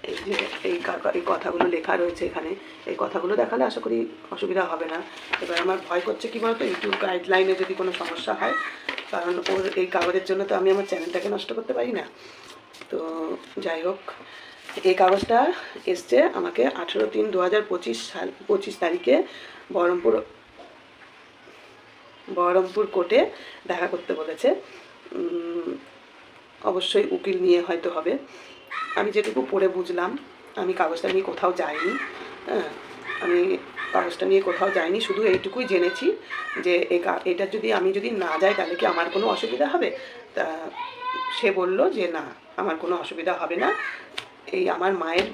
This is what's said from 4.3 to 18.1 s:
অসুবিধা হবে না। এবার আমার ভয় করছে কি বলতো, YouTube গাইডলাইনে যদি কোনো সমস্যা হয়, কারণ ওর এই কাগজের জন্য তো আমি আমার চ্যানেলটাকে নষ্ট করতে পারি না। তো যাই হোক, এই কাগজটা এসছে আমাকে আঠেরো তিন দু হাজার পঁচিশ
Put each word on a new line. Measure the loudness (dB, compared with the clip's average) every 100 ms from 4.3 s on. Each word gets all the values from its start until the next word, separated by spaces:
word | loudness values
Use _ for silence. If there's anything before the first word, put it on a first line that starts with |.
অসুবিধা | -6 -2 0
হবে | 0 -2 -4
না। | -6 -8 -14 -8 -6
এবার | -2 -2
আমার | 0 -2 0
ভয় | -2
করছে | -2 -4 -6
কি | -2
বলতো, | -2 0 -2
YouTube | -2 -2 -2 0
গাইডলাইনে | -2 2 4 4
যদি | 2 0
কোনো | -2 -2
সমস্যা | -2 -6 -6 -4
হয়, | -2 -2 -2 -4 -8 -10 -10 -6
কারণ | -4 -2 -2 0
ওর | 0 0 0
এই | 0
কাগজের | 2 2 0 0
জন্য | -2 0
তো | 2
আমি | 4
আমার | 4 2
চ্যানেলটাকে | -4 -2 -4 -2
নষ্ট | -4 -4
করতে | -8 -4
পারি | -2 0
না। | -2 -6 -14 -20 -20 -20 -20 -20 -20 -8
তো | -6 -4 -6 -6 -6 -8 -6
যাই | -4 -2
হোক, | -4 -4 -10 -16 -18 -18 -18 -18 -12 0
এই | 2
কাগজটা | 6 6 6 4 4 4 2 -6 -8 -2
এসছে | -2 4 6 6
আমাকে | 4 -4 2 0
আঠেরো | 0 -4 0 0
তিন | 2 2
দু | 2
হাজার | 4 2 2
পঁচিশ | -4 -2 -6 -6